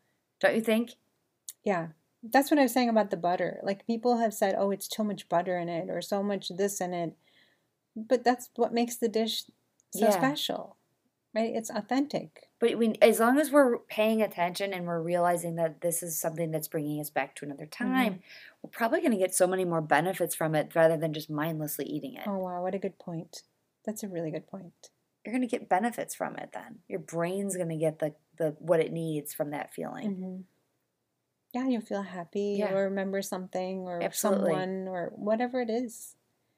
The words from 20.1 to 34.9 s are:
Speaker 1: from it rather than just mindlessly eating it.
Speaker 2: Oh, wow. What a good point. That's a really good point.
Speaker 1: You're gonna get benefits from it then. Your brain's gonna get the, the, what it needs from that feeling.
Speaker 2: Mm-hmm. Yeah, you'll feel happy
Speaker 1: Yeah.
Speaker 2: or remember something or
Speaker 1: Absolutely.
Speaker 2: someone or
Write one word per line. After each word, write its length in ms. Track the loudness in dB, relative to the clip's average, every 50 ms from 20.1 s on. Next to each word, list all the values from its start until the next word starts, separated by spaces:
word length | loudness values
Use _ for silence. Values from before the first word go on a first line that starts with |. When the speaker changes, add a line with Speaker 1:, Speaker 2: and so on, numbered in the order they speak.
| 0 0 -2 -2 -2
Speaker 1:
from 200 | -2 0 2 2
it 200 | 2 0 2 4
rather 220 | 8 8 8 8
than 160 | 8 4 -2 -2
just 160 | -4 -6 -6
mindlessly 560 | -4 -2 -2 -2 -2 -4 -4 -4 -4 -6 -6
eating 300 | -4 -4 -6 -6 -8 -10
it. 120 | -8 -6
Speaker 2:
Oh, 120 | -6 -4 -4
wow. 240 | -4 -4 -4 -4 -2
What 120 | -2 -2
a 40 | -2
good 200 | -4 -6 -8 -10
point. 440 | -10 -8 -8 -8 -8 -10 -14 -18 -20 _ _ _ _ _ _ _ _
That's 180 | -10 -10 -8 -8
a 60 | -8
really 220 | -6 -4 -4 -4
good 160 | -6 -8 -10
point. 420 | _ -14 -16 -16 -16 -20 _ -20 -20 _ _ _ _ _ _ -10
Speaker 1:
You're 100 | -6 -4
gonna 120 | -2 -2
get 220 | -2 -2 -4 0 2
benefits 460 | 2 2 2 0 -2 -4 -8 -8 -8
from 220 | -6 -6 -6 -6
it 160 | -8 -12 -12 -12
then. 260 | -14 -14 -16 -18 -20 _ -10
Your 120 | -10 -10
brain's 540 | -8 -6 -4 -4 -2 -2 -2 -4 -4 -4 -4
gonna 220 | -4 -4 -4 -2
get 220 | 0 0 0 0 0
the, 160 | -4 -4 -4 -8 _ _ _ -4
the, 180 | -2 -2 -2 -2
what 200 | 0 2 4 4
it 120 | 4 2 -2
needs 420 | -4 -4 -4 -4 -4 -6 -6 -6
from 160 | -6 -6 -4
that 240 | -6 -6 -8 -8 -8
feeling. 420 | -8 -8 -8 -8 -6 -6 -4 -4
Speaker 2:
Mm-hmm. 240 | -4 -6 -8 -10 -12 -14 -16 _ _ _ _ _ _ _ _ _ _ _ _ _ _ _ _ _ _ _ _ -6
Yeah, 160 | -4 0 0
you'll 140 | 0 -2 -2
feel 200 | -4 -4 -4 -4
happy 540 | -6 -8 -10 -10 -6 -4 -2 -2 0 0 0
Speaker 1:
Yeah. 160 | 0 0 2
Speaker 2:
or 80 | 2 0
remember 400 | 0 0 -2 -2 -2 -2 -4 -4
something 640 | -4 -6 -8 -6 -6 -6 -4 -4 -4 -4 -6 -6
or 160 | -6 -4 -4 -4
Speaker 1:
Absolutely. 480 | -4 -2 0 2 2 2 4 2 2
Speaker 2:
someone 380 | 2 2 0 -2 -4 -4 -6
or 240 | -6